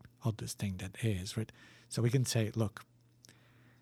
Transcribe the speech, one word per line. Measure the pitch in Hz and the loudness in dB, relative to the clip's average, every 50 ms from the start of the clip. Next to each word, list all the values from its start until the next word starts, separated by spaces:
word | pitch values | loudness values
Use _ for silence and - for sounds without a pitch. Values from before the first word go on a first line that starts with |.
| - - _ - - | -20 -20 _ -4 -2
of | 117 104 | -2 0
this | - 117 113 | -2 -4 -8
thing | - - - 101 95 | -4 -2 -2 -2 -2
that | 92 98 95 92 - | -2 -6 -8 -4 0
is, | - 113 101 92 92 107 - | 0 0 2 0 -2 -4 -4
right? | 110 110 - - - - - - - - - | -4 -4 -4 -8 -18 -20 -20 -20 -20 -14 -6
So | - - | -2 2
we | 113 120 | 2 4
can | 117 135 120 | 4 4 4
say, | - - 117 110 104 - | 4 2 2 2 2 2
"Look, | 110 113 101 - - - _ _ - - - - _ - - - - - - - - - - - - | 0 0 0 -2 -8 -16 _ _ -20 -20 -20 -20 _ -20 -20 -20 -20 -20 -20 -20 -20 -20 -20 -20 -20